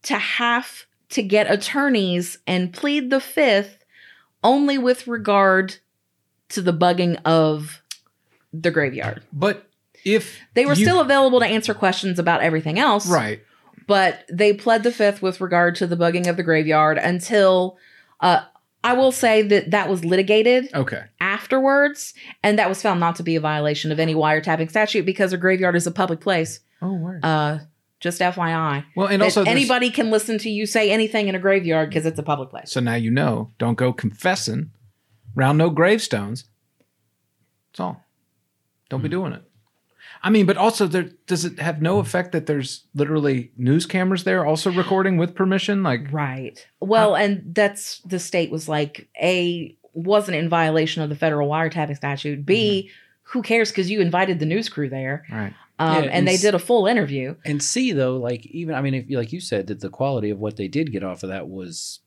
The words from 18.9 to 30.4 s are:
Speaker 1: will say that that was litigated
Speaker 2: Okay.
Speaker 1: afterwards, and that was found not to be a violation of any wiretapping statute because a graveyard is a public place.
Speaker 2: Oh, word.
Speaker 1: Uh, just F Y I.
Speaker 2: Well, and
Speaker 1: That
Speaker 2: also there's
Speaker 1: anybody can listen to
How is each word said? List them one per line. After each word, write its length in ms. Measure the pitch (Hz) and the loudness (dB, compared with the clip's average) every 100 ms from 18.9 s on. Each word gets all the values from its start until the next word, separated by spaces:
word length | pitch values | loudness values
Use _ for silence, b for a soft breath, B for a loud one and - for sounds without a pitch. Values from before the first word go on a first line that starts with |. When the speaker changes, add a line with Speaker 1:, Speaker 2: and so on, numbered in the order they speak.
Speaker 1:
will 180 | 247 262 | 4 2
say 300 | 254 240 220 | 4 4 4
that 280 | 208 202 - | 4 2 2
that 180 | 208 185 | -2 0
was 140 | 190 165 | -2 0
litigated 640 | 185 196 214 220 254 262 | 0 4 4 4 2 0
Speaker 2:
Okay. 300 | 156 135 - - _ | -4 -4 -6 -12 _
Speaker 1:
afterwards, 960 | 180 208 - 262 269 277 285 285 - B B B | -4 -4 -2 2 4 4 2 -2 -14 B B B
and 160 | 208 214 | 0 2
that 120 | 185 | 2
was 120 | 190 | 0
found 180 | 220 175 | 0 2
not 160 | 170 170 | 0 -2
to 60 | |
be 120 | 170 165 | -2 -2
a 40 | |
violation 500 | 151 151 147 147 156 | 0 0 -2 -2 -4
of 80 | 151 | -2
any 160 | 160 160 | 0 2
wiretapping 540 | 151 156 156 160 160 | 2 2 0 -2 0
statute 360 | 214 214 214 175 | 0 0 0 -2
because 280 | 190 190 | 0 -2
a 40 | 180 | 0
graveyard 380 | 185 185 185 175 | 0 2 2 0
is 100 | 170 | -2
a 60 | |
public 280 | 170 185 165 | -4 -4 -2
place. 420 | - 180 160 - _ _ | -2 -2 -2 -8 _ _
Speaker 2:
Oh, 120 | 180 | -6
word. 300 | 190 165 185 | -6 -6 -4
Speaker 1:
Uh, 360 | 156 156 147 151 151 _ _ _ | -2 0 0 -4 -10 _ _ _
just 220 | 175 175 | -8 -2
F 160 | 180 180 | -2 0
Y 160 | 170 | -2
I. 320 | 165 160 139 139 - | -2 -2 -4 -6 -4
Speaker 2:
Well, 120 | 190 | 0
and 140 | 196 | 2
Speaker 1:
That 40 | 202 | 2
Speaker 2:
also 180 | 208 | 2
there's 120 | 190 247 | 2 2
Speaker 1:
anybody 340 | 247 247 247 | 2 2 0
can 220 | 254 226 | 0 0
listen 260 | 220 214 | 0 0
to 100 | 220 | -4